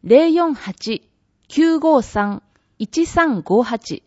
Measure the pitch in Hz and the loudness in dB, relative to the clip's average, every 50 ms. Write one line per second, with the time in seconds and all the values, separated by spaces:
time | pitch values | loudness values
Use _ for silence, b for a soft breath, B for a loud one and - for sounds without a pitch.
0 | - 165 220 269 320 330 311 339 339 330 285 214 - 202 185 _ - - 226 - | 2 6 4 6 6 4 2 0 0 -2 -4 -6 -8 -14 -14 _ -8 -8 -8 -8
1 | _ _ _ _ _ _ _ _ _ _ - 285 320 330 330 320 294 320 311 262 | _ _ _ _ _ _ _ _ _ _ -2 0 2 2 2 2 2 2 2 2
2 | 214 - - 208 202 202 202 - _ _ _ _ _ _ _ _ 220 - - 311 | 0 -2 -4 -4 -4 -4 -6 -10 _ _ _ _ _ _ _ _ -12 -8 -4 -4
3 | 339 - - 349 339 320 254 185 151 - 185 220 247 226 240 220 _ - 156 - | -4 -2 0 0 0 0 0 -4 -2 0 0 0 0 0 -6 -10 _ -10 -14 -14
4 | _ | _